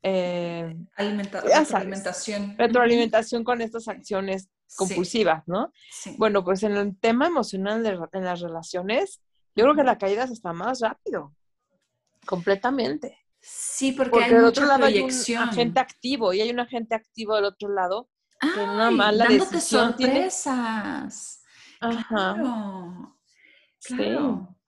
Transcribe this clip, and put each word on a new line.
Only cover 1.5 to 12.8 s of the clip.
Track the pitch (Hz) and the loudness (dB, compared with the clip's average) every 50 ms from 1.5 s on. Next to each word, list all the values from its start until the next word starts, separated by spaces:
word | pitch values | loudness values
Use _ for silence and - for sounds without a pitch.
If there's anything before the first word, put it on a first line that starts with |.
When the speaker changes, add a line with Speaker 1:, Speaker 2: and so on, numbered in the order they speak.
| 214 311 302 | 4 4 4
Speaker 1:
sabes, | - | 2
Speaker 2:
retroalimentación. | 233 190 190 190 190 196 196 180 180 - - - 208 202 202 202 202 | -2 -4 -4 -4 -8 -6 -8 -8 -8 -6 -8 -6 -6 -6 -6 -8 -2
Speaker 1:
retroalimentación | - 240 233 233 247 240 233 233 233 233 226 220 220 226 - - 233 | 0 0 2 4 4 4 6 4 4 4 4 2 0 0 0 -6 -4
Speaker 2:
Ujú. | 226 | -2
Speaker 1:
con | 240 247 233 | -2 -2 -2
estas | 226 226 226 226 226 | -4 -8 -8 -10 -10
acciones | 220 196 - - - 208 190 196 196 190 190 190 _ _ _ _ | -10 -12 -12 -8 -6 -4 -4 -2 -4 -6 -6 -8 _ _ _ _
Speaker 2:
Sí. | _ - | _ -6
Speaker 1:
compulsivas, | - 190 185 190 170 185 180 - 233 208 170 160 160 - | -4 -4 -2 -2 -4 -4 -2 0 2 2 2 2 0 -2
¿no? | - 175 202 269 349 _ _ - - | -4 -4 -4 -4 -4 _ _ -20 -20
Speaker 2:
Sí. | - - - 190 - | -18 -16 -16 -16 -2
Speaker 1:
Bueno, | - 220 214 202 202 180 | 0 0 2 2 2 2
pues | 180 196 185 220 | 2 0 0 0
en | 214 202 | 0 0
el | 202 202 208 190 _ | 0 -2 -2 -4 _
tema | - 226 233 247 285 | 2 2 4 4 2
emocional | 349 349 285 226 - - 190 190 202 214 226 226 | 2 2 0 -2 -2 -4 -4 -4 -2 -2 -2 -2
de, | 220 190 175 165 - - | -2 -2 -4 -8 -8 -6
en | 190 185 | -6 -4
las | 180 180 170 | -4 -4 -6
relaciones, | 175 170 165 165 170 - - 180 180 196 220 277 392 381 - _ _ _ _ _ _ _ _ | -6 -8 -8 -10 -10 -8 -8 -6 -4 -2 -2 -2 -2 -2 -8 _ _ _ _ _ _ _ _
yo | - 220 | 4 4
creo | 277 302 | 6 6
que | 302 | 6
Speaker 2:
Ujú. | 285 | 4
Speaker 1:
la | 262 214 - | 2 2 2
caída | 202 196 202 220 254 | 0 0 0 0 -2
es | 262 | -4
hasta | 233 - - 175 | -6 -10 -8 -8
más | 170 170 185 233 262 254 | -8 -6 -4 -6 -2 -2
rápido. | 226 220 - _ _ 403 277 180 147 147 147 _ _ _ _ _ _ _ _ _ _ _ _ _ _ _ _ _ _ | -2 -4 -4 _ _ -8 -8 -8 -8 -10 _ _ _ _ _ _ _ _ _ _ _ _ _ _ _ _ _ _ _
Completamente. | - 190 180 170 196 196 196 - 240 277 175 | -6 -6 -4 0 0 0 0 0 -2 -2 0